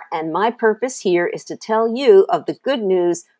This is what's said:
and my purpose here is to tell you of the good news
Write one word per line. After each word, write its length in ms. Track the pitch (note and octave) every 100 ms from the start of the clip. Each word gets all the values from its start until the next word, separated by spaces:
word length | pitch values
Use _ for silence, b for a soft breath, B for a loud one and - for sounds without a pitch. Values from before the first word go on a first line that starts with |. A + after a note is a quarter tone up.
| -
and 220 | D#3+ D#3+
my 180 | E3 A3
purpose 480 | A#3+ A3 G#3+ B3+ -
here 280 | G3+ F3 F3
is 180 | D#3 -
to 100 | D#3+
tell 400 | - A3 A3+ A3+
you 300 | C#4 G3 -
of 180 | E3 -
the 100 | -
good 200 | B3 C4+
news 420 | G3+ F#3 F3 E3+ - _